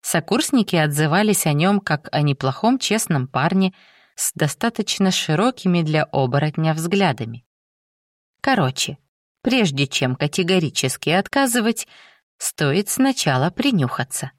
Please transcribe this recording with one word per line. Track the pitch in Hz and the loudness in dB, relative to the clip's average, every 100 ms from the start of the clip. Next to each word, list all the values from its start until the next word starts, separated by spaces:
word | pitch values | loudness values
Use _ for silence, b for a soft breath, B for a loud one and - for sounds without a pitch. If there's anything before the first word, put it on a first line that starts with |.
Сокурсники | - 170 - 240 - 269 196 170 | -2 -4 0 -2 2 0 2 2
отзывались | 151 147 156 175 214 190 160 | 2 2 2 2 2 2 2
о | |
нем | 147 180 202 | 2 2 0
как | - 151 - | 0 -4 -2
о | 139 | 0
неплохом | 147 135 135 - 220 262 | 0 2 -2 0 0 0
честном | - 214 - 151 127 | 0 -2 0 -2 0
парне | 127 156 190 190 b b b b - | -2 2 2 0 b b b b -8
с | - - | -8 -2
достаточно | 151 - 233 226 208 - 190 | -4 0 -4 -2 -6 0 0
широкими | - - 156 240 254 185 175 | 0 0 0 0 0 0 0
для | 156 156 - | 0 0 0
оборотня | 139 131 139 151 156 160 | 0 0 0 0 0 -2
взглядами. | 156 165 196 185 127 113 120 _ _ _ _ _ _ _ _ _ _ | -2 -2 0 0 0 -6 -10 _ _ _ _ _ _ _ _ _ _
Короче, | - 247 131 - - 143 _ _ _ _ | 0 2 0 -2 -8 -8 _ _ _ _
прежде | - 254 190 139 139 | 0 2 2 0 -2
чем | - 127 127 | 0 -2 0
категорически | 147 - 175 185 165 - 131 - - | -2 -2 0 2 0 -2 -4 -4 0
отказывать, | 175 196 285 269 240 220 233 - B B B _ _ | 0 0 0 0 0 0 -2 -8 B B B _ _
стоит | - - 147 160 208 | -10 -2 0 0 -2
сначала | - 269 254 - 131 156 | 0 0 2 0 2 0
принюхаться. | - 277 208 123 - 127 - 135 | 0 0 2 0 -2 -6 -8 -10